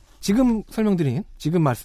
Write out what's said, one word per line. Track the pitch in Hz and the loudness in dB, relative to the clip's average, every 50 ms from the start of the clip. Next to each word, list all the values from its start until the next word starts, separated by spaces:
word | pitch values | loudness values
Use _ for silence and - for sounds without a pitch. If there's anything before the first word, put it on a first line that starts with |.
| - _ - _ | -20 _ -20 _
지금 | - - 196 247 262 247 226 214 - - | -4 0 2 2 2 2 2 0 -4 -8
설명드린, | - - 220 214 196 170 160 135 117 165 214 - - - | -4 -2 0 2 2 2 2 0 0 -2 -6 -8 -14 -8
지금 | - 151 165 180 160 | -6 -2 0 2 2
말, | 139 120 - | 2 0 -2